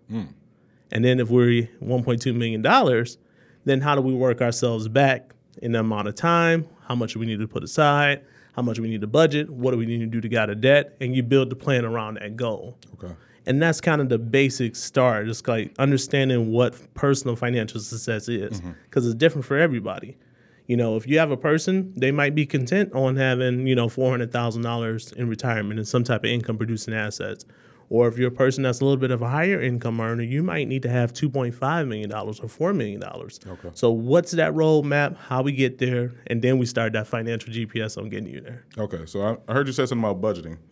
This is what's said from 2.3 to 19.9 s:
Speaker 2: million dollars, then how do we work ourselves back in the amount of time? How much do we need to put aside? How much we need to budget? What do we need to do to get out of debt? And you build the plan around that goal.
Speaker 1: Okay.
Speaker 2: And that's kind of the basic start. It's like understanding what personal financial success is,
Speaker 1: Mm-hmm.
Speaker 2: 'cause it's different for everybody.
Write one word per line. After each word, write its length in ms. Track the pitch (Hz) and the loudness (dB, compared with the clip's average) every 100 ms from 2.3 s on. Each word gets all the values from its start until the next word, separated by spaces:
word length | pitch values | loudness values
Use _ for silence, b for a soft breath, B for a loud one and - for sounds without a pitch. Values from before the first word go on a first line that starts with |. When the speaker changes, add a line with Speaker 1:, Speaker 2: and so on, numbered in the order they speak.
Speaker 2:
million 300 | 120 113 110 | -2 -2 0
dollars, 540 | 123 254 185 117 117 - b b b b | 4 4 6 2 0 -8 b b b b
then 160 | 139 135 | 0 2
how 140 | 143 | 2
do 60 | 143 | 2
we 120 | 131 | 2
work 300 | 127 127 120 | 2 2 2
ourselves 460 | 120 117 123 113 110 | 0 0 -2 -2 0
back 440 | 123 139 127 - _ _ - | 2 4 2 -6 _ _ -10
in 80 | 120 | -2
the 80 | 117 | 0
amount 300 | 110 104 104 | 0 -2 -4
of 80 | - | -2
time? 500 | 170 170 165 165 156 - - | 2 4 4 2 -2 -14 -6
How 80 | 123 | -4
much 160 | 110 | -4
do 80 | 113 | -4
we 60 | 113 | -4
need 120 | 107 | -4
to 80 | 110 | -4
put 160 | - | -6
aside? 600 | - - 147 143 143 139 b b b | -4 2 4 4 2 0 b b b
How 80 | - | -4
much 180 | 123 113 | -4 -2
we 80 | 113 | -4
need 140 | 110 | -4
to 40 | 107 | 0
budget? 420 | 143 160 147 151 | 4 4 2 -4
What 200 | 127 127 | -2 0
do 60 | 123 | 0
we 100 | 117 | -2
need 140 | 117 | -2
to 60 | 113 | -4
do 140 | 113 | -4
to 80 | 107 | -2
get 140 | 113 | 0
out 80 | 107 | 0
of 100 | 104 | 2
debt? 360 | 131 143 139 - | 4 4 4 -6
And 140 | 127 | -2
you 80 | 131 | -2
build 260 | 120 135 131 | 4 4 2
the 80 | 127 | -4
plan 280 | 147 127 | 0 0
around 300 | 117 113 107 | 0 -4 -6
that 200 | 104 104 | -10 -10
goal. 420 | 113 120 104 - 123 - | -6 -4 -4 -10 -18 -20
Speaker 1:
Okay. 200 | - 90 85 b b - | -16 -14 -16 b b 0
Speaker 2:
And 140 | 135 | 2
that's 160 | 165 160 | 4 2
kind 200 | - 151 | 2 2
of 80 | 135 | 2
the 100 | 117 | 0
basic 560 | 117 131 139 - 117 | 2 2 2 2 -4
start. 540 | - - - 127 107 110 | -4 -4 2 2 2 -4
It's 180 | 113 - | -4 -2
like 280 | 113 107 - | -2 -4 0
understanding 720 | 135 135 - 143 131 123 113 | 2 2 2 0 2 2 2
what 240 | 117 123 - - | 2 2 0 -18
personal 420 | - 143 139 127 117 | -2 2 2 0 -2
financial 420 | 120 123 110 113 | -2 -2 -2 -8
success 480 | 107 113 - 110 107 | -10 -10 -6 -6 -4
is, 320 | 117 101 104 | -4 -4 -8
Speaker 1:
Mm-hmm. 120 | 87 - _ | -10 -14 _
Speaker 2:
'cause 140 | 139 120 | 0 0
it's 80 | |
different 300 | 113 160 143 | 4 2 2
for 140 | 123 139 | -2 2
everybody. 580 | 165 123 98 | 2 0 -6